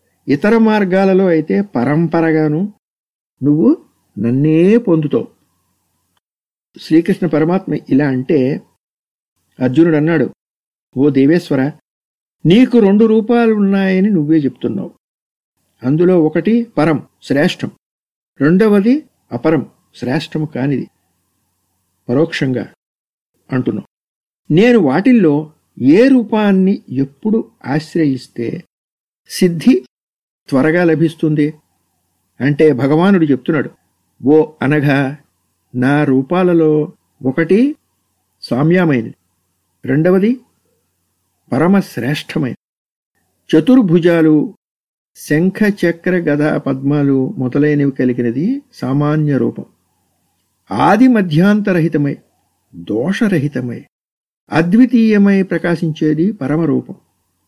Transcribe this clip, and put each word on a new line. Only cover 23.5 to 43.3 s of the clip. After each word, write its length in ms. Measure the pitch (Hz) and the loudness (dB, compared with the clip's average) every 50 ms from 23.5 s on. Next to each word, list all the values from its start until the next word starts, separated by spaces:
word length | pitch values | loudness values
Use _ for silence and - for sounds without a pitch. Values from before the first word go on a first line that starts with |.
అంటున్నావు. 340 | - 127 123 123 107 104 - _ _ _ _ _ _ _ _ _ _ _ _ - | -6 -4 -4 -4 -6 -6 -10 _ _ _ _ _ _ _ _ _ _ _ _ -2
"నేను 260 | 147 165 214 247 240 226 | 0 2 4 4 4 2
వాటిల్లో 760 | 175 135 127 165 196 269 247 233 185 156 143 147 156 151 _ _ _ _ _ - | 2 2 0 0 2 2 2 4 4 2 0 0 -4 -8 _ _ _ _ _ -2
ఏ 280 | 120 135 156 196 247 277 | 2 4 4 6 6 4
రూపాన్ని 760 | 277 254 220 208 226 214 214 202 196 190 190 190 202 - - - | 4 2 0 -2 -2 -2 0 2 2 2 2 0 0 -4 -6 -8
ఎప్పుడు 600 | 127 131 135 135 _ _ - 214 214 226 - - _ _ - | -6 -6 -6 -6 _ _ -6 -4 -2 -4 -4 -6 _ _ -8
ఆశ్రయిస్తే 960 | 120 135 156 156 - - 170 160 143 131 123 - - - - 117 117 - 175 - _ _ _ _ _ _ _ _ _ _ _ _ - | -6 -6 -6 -6 -4 -4 -2 -2 -2 -2 -4 -8 -14 -12 -10 -10 -8 -10 -12 -14 _ _ _ _ _ _ _ _ _ _ _ _ -12
సిద్ధి 560 | - - 196 175 170 160 - 240 277 381 - - _ _ _ _ _ _ _ _ _ _ _ - | -4 -2 -2 0 0 0 2 2 2 2 0 -6 _ _ _ _ _ _ _ _ _ _ _ -4
త్వరగా 360 | 143 131 135 156 160 180 180 | -2 0 0 2 2 2 2
లభిస్తుంది?" 720 | 165 160 147 165 156 156 - - 156 156 147 147 151 156 _ _ _ _ _ _ _ _ _ _ _ _ _ _ _ _ - | 2 2 2 0 -2 -2 -2 -4 -2 0 0 -2 -4 -4 _ _ _ _ _ _ _ _ _ _ _ _ _ _ _ _ -6
అంటే 320 | 117 143 147 143 156 156 | -4 -2 0 2 2 2
భగవానుడు 520 | 139 120 135 135 143 160 175 202 202 175 160 | 2 2 0 0 2 2 2 2 2 2 2
చెప్తున్నాడు, 460 | 147 135 131 - - 165 143 117 - - _ _ _ _ _ _ _ _ - 113 | 0 0 -2 -2 -4 -4 -4 -4 -6 -10 _ _ _ _ _ _ _ _ -6 0
ఓ 280 | 127 151 156 151 151 - - | 2 2 2 2 0 -4 -4
అనఘ, 520 | 135 135 151 151 139 147 139 139 139 131 143 147 _ _ _ _ _ _ _ _ _ _ - | -2 -2 0 0 0 0 0 0 -2 -4 -6 -10 _ _ _ _ _ _ _ _ _ _ -6
నా 300 | 123 123 131 143 147 151 | -2 0 0 0 0 0
రూపాలలో 880 | 143 131 131 135 - 175 180 185 180 175 165 160 156 151 151 151 - - _ _ _ _ - - | 0 0 0 0 -2 -2 0 0 2 2 2 2 2 2 0 -2 -4 -8 _ _ _ _ -8 -6
ఒకటి 520 | 131 131 - 165 156 190 214 254 285 311 _ _ _ _ _ _ _ _ _ _ _ _ _ | -6 -2 -2 0 2 2 2 2 0 -2 _ _ _ _ _ _ _ _ _ _ _ _ _
సామ్యమైనది, 720 | - - 120 123 147 160 175 185 180 160 139 120 110 117 - _ _ _ _ _ _ _ _ _ _ _ _ _ - | -10 -6 -4 0 0 2 2 2 2 2 0 -2 -2 -6 -12 _ _ _ _ _ _ _ _ _ _ _ _ _ -6
రెండవది 560 | 131 131 147 160 180 185 190 190 226 254 254 _ _ _ _ _ _ _ _ _ _ _ _ _ _ _ _ _ _ _ _ _ - | -4 -2 0 2 2 2 2 0 0 -2 -4 _ _ _ _ _ _ _ _ _ _ _ _ _ _ _ _ _ _ _ _ _ -6
పరమశ్రేష్టమైనది. 2000 | 123 131 156 180 196 196 - - - 123 113 123 151 - - - - 156 147 120 - - _ _ _ _ _ _ _ _ _ _ _ _ _ _ | -4 -2 0 2 2 2 0 -2 -8 -8 -6 -6 -6 -6 -8 -8 -6 -6 -6 -6 -8 -12 _ _ _ _ _ _ _ _ _ _ _ _ _ _